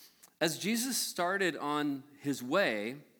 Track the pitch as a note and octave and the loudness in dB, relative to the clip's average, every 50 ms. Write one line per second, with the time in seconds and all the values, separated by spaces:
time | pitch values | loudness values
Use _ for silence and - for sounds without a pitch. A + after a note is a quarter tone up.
0 | - - - _ - - _ _ D3+ E3 D3+ - C#3 F#3 A3+ A#3 A#3 C4+ B3 - | -20 -20 -20 _ -20 -20 _ _ 0 0 0 0 -2 0 0 0 0 -2 -2 -2
1 | - - - - F3 F3 F#3 G3 F#3+ F3 D3+ - - D3 D3 D3 D3 D3+ C#3 C3+ | -2 -2 -2 -2 0 0 2 2 2 0 0 0 -2 -2 0 0 0 0 -2 -2
2 | C3 - - - - C#3+ C#3 A#2 B2+ B2 C#3+ F#3+ G3+ D#3 A#2 G#2 G2+ A2 C3 D3 | -6 -12 -18 -8 -4 -4 -2 -2 -2 0 2 4 4 4 2 0 -2 -4 -6 -8
3 | D3 - _ _ | -12 -20 _ _